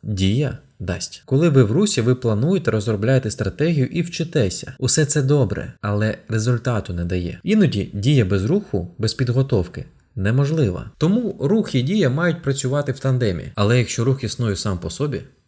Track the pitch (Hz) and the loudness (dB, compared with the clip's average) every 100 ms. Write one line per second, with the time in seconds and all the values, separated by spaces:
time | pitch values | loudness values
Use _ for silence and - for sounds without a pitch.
0 | 104 101 95 113 143 120 _ _ 92 87 | -6 0 2 2 -2 -6 _ _ -6 -6
1 | - - - 131 170 135 110 123 208 - | -6 -12 -2 2 4 6 4 4 2 2
2 | 113 127 120 104 143 190 - 107 107 104 | 2 0 0 0 0 0 0 0 0 -2
3 | 110 131 113 - 101 - 160 160 127 170 | 2 2 0 -4 -4 0 0 2 0 -2
4 | 170 - 170 156 101 - - - 127 - | -4 -4 -4 0 0 -2 -12 -6 0 2
5 | 147 - 131 143 110 92 - - 104 104 | 2 2 2 2 2 -2 -8 -8 -2 0
6 | 107 - - 110 110 120 127 113 - 87 | 0 -2 -4 -2 0 0 0 -4 -4 -4
7 | 87 92 87 - - 214 175 98 - 104 | -2 -2 -4 -6 0 4 4 2 -4 -2
8 | 110 147 98 98 101 190 - 98 87 - | 2 4 4 2 2 0 -2 -6 -6 -4
9 | 110 - 123 120 135 110 85 - - _ | -4 -2 0 0 2 0 -2 -8 -14 _
10 | _ - 95 123 139 160 123 87 - - | _ -4 0 2 0 2 0 0 -10 -2
11 | 156 220 226 - 139 220 - 135 127 214 | 0 2 0 -4 0 0 0 -2 0 2
12 | 147 135 175 170 135 135 127 143 143 127 | 2 2 0 0 -2 -2 0 -2 -2 -2
13 | 135 127 113 87 - - 101 123 110 - | 0 0 0 -2 -6 0 2 4 2 0
14 | 117 131 110 - 117 98 107 90 85 - | 0 0 -2 -2 -2 -2 -2 -4 -4 -4
15 | 147 120 - _ | -4 -6 -10 _